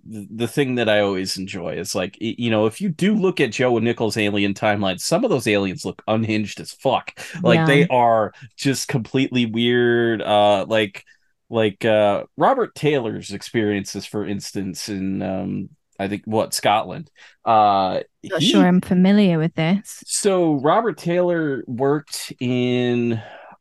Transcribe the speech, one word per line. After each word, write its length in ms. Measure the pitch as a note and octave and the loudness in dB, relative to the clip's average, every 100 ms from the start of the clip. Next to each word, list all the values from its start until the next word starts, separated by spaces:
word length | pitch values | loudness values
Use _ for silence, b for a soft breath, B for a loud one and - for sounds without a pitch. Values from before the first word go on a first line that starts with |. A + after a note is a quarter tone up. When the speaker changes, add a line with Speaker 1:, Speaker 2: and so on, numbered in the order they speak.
| - | -12
Speaker 1:
the, 220 | G#2+ G2 | -16 -12
the 160 | A2 A#2 | -6 -4
thing 280 | - C3+ B2 | -2 -2 0
that 120 | A2 | 2
I 140 | G#2 | 4
always 360 | G2+ F#2+ F#2+ F#2+ | 2 0 -4 -6
enjoy 400 | F#2+ F#2+ E2+ - | -8 -8 -8 -8
is, 160 | F2 | -6
like, 240 | G2+ F#2 - | -4 -6 -6
y-, 140 | A2+ - | -8 -4
you 120 | A#2+ | 0
know, 180 | A2 A2 | 2 2
if 120 | - | 0
you 100 | G3 | -6
do 260 | D#3 F#3+ G#3 | 0 0 2
look 240 | F#3 - | 0 0
at 100 | B2+ | -2
Joe 240 | - B2+ A#2 | 0 2 2
and 80 | |
Nichols' 340 | A#2 A2+ A2 A2+ | 0 0 -2 0
alien 360 | G#2 G2+ G2+ | 0 0 -2
timeline, 460 | G2 A2 G#2 G2 F2+ | 0 0 0 -2 -4
some 240 | - E3+ | -2 0
of 60 | B3 | 0
those 180 | D3 A2+ | 0 2
aliens 360 | G2+ G2 E2 | 0 0 -4
look 180 | F#2+ - - | -8 -8 -2
unhinged 520 | A2 A2 G#2+ G2+ - | -2 0 -2 -4 -10
as 100 | - | -16
fuck. 480 | - C3+ G2+ - - B E3+ | -4 0 0 -4 -16 B -2
Like, 140 | A#2+ A#2 | 2 4
Speaker 2:
Yeah. 80 | D#3+ | 6
Speaker 1:
they 220 | C#3 C#3 | 4 4
are 440 | B2+ A#2 A2+ G2+ - B2+ - | 4 4 4 0 -4 -20 -6
just 320 | C#3 B2 - | -2 -2 -2
completely 580 | C3 G#2+ C3+ C3+ B2 A#2 | -4 -2 -2 0 0 0
weird. 760 | A2 A#2+ A#2+ A#2+ A#2+ A#2 A2 | 0 2 2 4 2 2 0
Uh, 440 | - G#2 G#2 G2+ F#2+ | 2 4 4 4 2
like, 360 | A2 G#2 - - b b _ - | 0 0 -4 -20 b b _ -6
like, 340 | A#2 A2 - A#2 | 0 0 0 2
uh, 380 | G#2+ G#2 G2 - - | 4 4 0 -4 -2
Robert 380 | F#3+ C4+ G#3+ - | 0 0 -2 -2
Taylor's 560 | D3+ C#3+ A2+ G#2 G2+ | -2 0 -2 -8 -10
experiences, 720 | G2+ - A#2 G#2 G2+ F#2+ G2+ - | -14 -6 -2 0 0 -4 -10 -8
for 200 | G#2+ F#2 | -8 -6
instance, 640 | G2 - G2+ G2 E2 - | -8 -8 -8 -8 -8 -8
in, 320 | G2 F#2+ F#2+ | -6 -6 -4
um, 480 | F#2+ F#2+ F#2+ G2 G2 _ _ - | -4 -6 -6 -8 -10 _ _ -8
I 80 | G2 | -6
think, 160 | G#2 - | -6 -4
what, 280 | A2 D#2+ | -2 -2
Scotland. 580 | - A2 G#2 F#2 F2+ - _ b b - | -2 0 0 -2 -10 -14 _ b b 2
Uh, 560 | A2 G#2 G2 F#2+ F#2 - _ | 4 4 4 0 -2 -6 _
Speaker 2:
Not 180 | - D#3+ | -6 -2
Speaker 1:
he 80 | F3+ | 2
Speaker 2:
sure 160 | G3+ F3+ | 4 6
I'm 160 | F3+ | 4
familiar 560 | - F3+ F#3+ G#3 G3 E3 | 2 2 4 4 4 2
with 160 | D#3+ - | -2 -2
this. 480 | D#3+ G3+ - - - | -2 -2 -4 -18 -8
Speaker 1:
So 480 | - G3+ F#3 E3 D3 | -2 0 2 2 2
Robert 420 | C#3+ G3 A3+ D#3 | 2 2 0 -4
Taylor 680 | E3+ F3 F3 E3+ D3+ C3 - | -2 0 2 0 -2 -4 -6
worked 640 | A#2+ C#3 D3+ - - - - | -2 0 0 -4 -12 -12 -6
in, 840 | B2 B2+ B2 B2 B2 A#2+ A#2+ A2 B B B B | -2 0 0 0 0 0 0 -4 B B B B